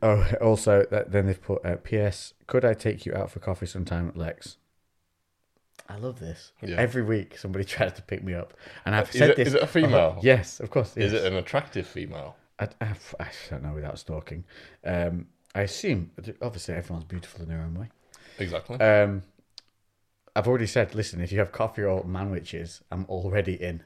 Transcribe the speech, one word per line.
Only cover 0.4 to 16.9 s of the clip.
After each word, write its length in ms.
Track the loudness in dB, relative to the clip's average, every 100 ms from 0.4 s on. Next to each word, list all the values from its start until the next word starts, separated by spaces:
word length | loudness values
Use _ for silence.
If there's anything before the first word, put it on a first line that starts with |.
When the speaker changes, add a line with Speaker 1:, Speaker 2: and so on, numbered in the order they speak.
Speaker 1:
also, 440 | 4 4 6 6 6
that, 220 | 0 0
then 140 | 2 2
they've 140 | 0
put, 240 | -2 -4
uh, 120 | -2 -4
"P 140 | -2 0
S, 360 | 0 -2 -10 -18 -2
could 180 | 2
I 100 | 2
take 300 | 2 -2 -4
you 100 | -4
out 160 | -4 -6
for 80 | -6
coffee 280 | -6 -6 -6
sometime, 460 | -6 -4 -2 -2
Lex?" 420 | -4 -8 -8 -14 -20 _ _ _ _ _ _ _ _ _ _ _ -20 -16
I 80 | -10
love 240 | -10 -8
this. 320 | -10 -12 -16 _
Speaker 2:
Yeah. 140 | -4 0
Speaker 1:
Every 260 | 0 0
week, 340 | 0 0 -2 -10
somebody 280 | -6 -4
<laughs> 120 | -4 0
tries 160 | -2
to 80 | -2
pick 200 | -8 -8
me 100 | -6
up. 200 | -6 -8 -16 -20 -8 0
And 80 |
I've 140 | 2 2
Speaker 2:
Is 80 | 6
Speaker 1:
said 120 | 8
Speaker 2:
it, 60 | 8
Speaker 1:
this. 120 | 4
Speaker 2:
is 60 |
it 80 | 4
a 40 | 4
female? 420 | 4 6 6 4
Speaker 1:
Uh-huh. 100 | 4
Yes, 380 | 6 6 2 -8
of 100 | -4
course. 260 | -2 -2 0
Speaker 2:
Is 160 | 0
Speaker 1:
Yes. 100 | 2
Speaker 2:
it 100 | 0
an 60 | 0
attractive 480 | -2 -4 -4 -6 -8
female? 500 | -10 -10 -10 -14 -18 _ -8
Speaker 1:
I, 100 | -8 -6
I, 140 | -8 -8 -10 -12
I 80 | -12 -12 -12
don't 120 | -10
know 100 | -8
without 260 | -8 -8 -10
stalking. 460 | -10 -10 -10 -12 -14 -20 -20 -12
Um, 420 | -4 -2 -2 -4 -8 _ _
I 80 | -4
assume, 500 | -4 -4 -2 -2 -4 -10 -16 -10
obviously, 320 | -8 -8 -8
everyone's 320 | -8 -8